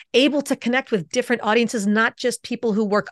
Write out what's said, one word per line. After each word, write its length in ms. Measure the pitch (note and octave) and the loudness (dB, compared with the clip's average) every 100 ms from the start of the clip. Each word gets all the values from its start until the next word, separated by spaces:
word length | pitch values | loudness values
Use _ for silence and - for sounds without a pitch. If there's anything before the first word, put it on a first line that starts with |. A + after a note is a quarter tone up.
| - | -2
able 300 | A#3+ C#4+ C#4+ | 2 4 2
to 120 | C#4+ | -2
connect 360 | B3+ A#3 C4 C4 | -4 0 -2 0
with 180 | G#3 D#3 | -4 -2
different 340 | B3 - A3+ | -4 -2 -2
audiences, 440 | G#3 A3+ A3+ A#3 G3 | 2 2 2 0 0
not 300 | G#3+ A#3 - | 2 0 -2
just 260 | B3 - | -4 -4
people 300 | - A#3+ A#3 | -8 -4 -2
who 120 | G3+ | 0
work 240 | G#3 G#3 G3 | 0 0 -2